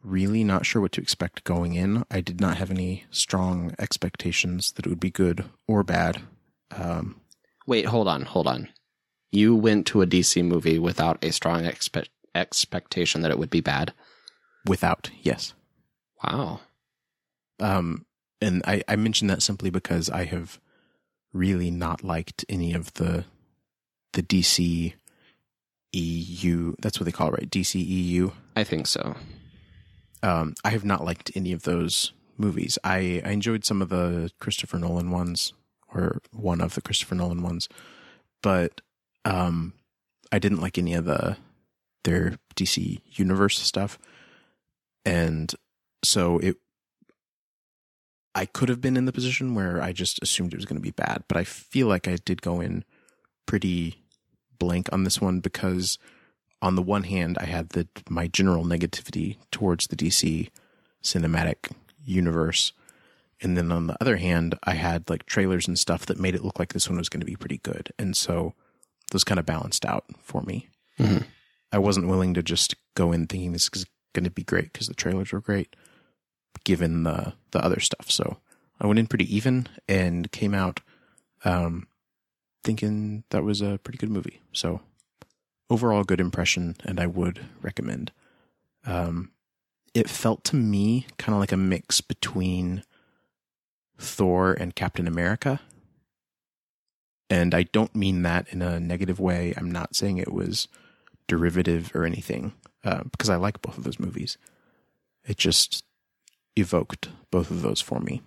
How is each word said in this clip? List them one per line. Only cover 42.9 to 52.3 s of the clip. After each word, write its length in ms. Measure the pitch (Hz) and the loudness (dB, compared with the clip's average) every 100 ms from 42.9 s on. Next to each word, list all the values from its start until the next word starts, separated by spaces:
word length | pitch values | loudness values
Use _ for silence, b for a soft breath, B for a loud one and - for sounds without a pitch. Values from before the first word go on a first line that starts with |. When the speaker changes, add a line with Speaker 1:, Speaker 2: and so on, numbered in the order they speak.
| - _ | -6 _
Speaker 1:
Universe 520 | - 95 95 101 - | -2 0 4 4 2
stuff. 380 | - - 101 - b b b b b b b _ _ _ | -2 -2 -4 -8 b b b b b b b _ _ _
And 500 | - 87 82 80 78 - _ _ _ _ | 0 2 2 0 -4 -8 _ _ _ _
so 340 | - - 87 85 | 0 4 4 4
it, 160 | 92 90 _ _ _ _ _ _ _ _ _ _ _ _ _ _ _ _ _ | 2 -2 _ _ _ _ _ _ _ _ _ _ _ _ _ _ _ _ _
I 120 | 98 95 | -6 -6
could 220 | - 127 | -2 0
have 120 | 123 | 0
been 160 | 131 127 | 0 2
in 80 | |
the 80 | 127 | 0
position 420 | 123 127 131 131 | -2 -2 -2 -2
where 280 | 113 95 87 | -2 0 -2
I 100 | 90 | -4
just 300 | 92 90 - | -4 -4 -4
assumed 300 | - - 90 | -2 -2 -2
it 40 | - | -4
was 100 | - | -6
gonna 140 | 76 | -6
be 100 | - | -6
bad, 340 | - - - - | -4 -4 -4 -2
but 100 | 85 | -4
I 60 | |
feel 420 | 92 - - 139 123 | -4 -8 -4 0 2
like 200 | 92 92 | 2 0
I 100 | 90 | -4
did 260 | - | -4